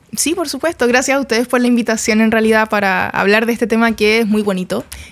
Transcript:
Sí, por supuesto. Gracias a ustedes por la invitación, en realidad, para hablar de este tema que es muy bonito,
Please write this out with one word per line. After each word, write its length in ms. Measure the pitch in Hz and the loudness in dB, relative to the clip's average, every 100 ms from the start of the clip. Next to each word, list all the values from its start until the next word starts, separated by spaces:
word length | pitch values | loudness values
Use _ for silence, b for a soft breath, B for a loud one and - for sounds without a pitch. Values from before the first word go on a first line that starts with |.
| _ 220 | _ -6
Sí, 180 | 277 | -4
por 160 | 349 311 | -4 -6
supuesto. 380 | 262 320 339 240 | -4 -4 -2 0
Gracias 300 | 247 269 277 | 0 0 -2
a 40 | |
ustedes 260 | 269 226 247 | 0 -2 0
por 140 | 254 | 0
la 60 | 240 | 2
invitación, 540 | 240 226 220 - 214 | 0 0 -2 0 2
en 100 | 226 | 2
realidad, 380 | 226 220 220 220 | 2 2 2 2
para 380 | 208 196 185 - | 0 0 0 -2
hablar 360 | - 190 214 226 | 0 2 2 2
de 80 | |
este 140 | 233 226 | -2 0
tema 260 | 226 233 214 | 0 0 2
que 240 | 208 220 | 2 2
es 80 | 220 | 2
muy 140 | 214 | 0
bonito, 420 | 208 185 180 208 - B B | 0 -2 -4 -6 -8 B B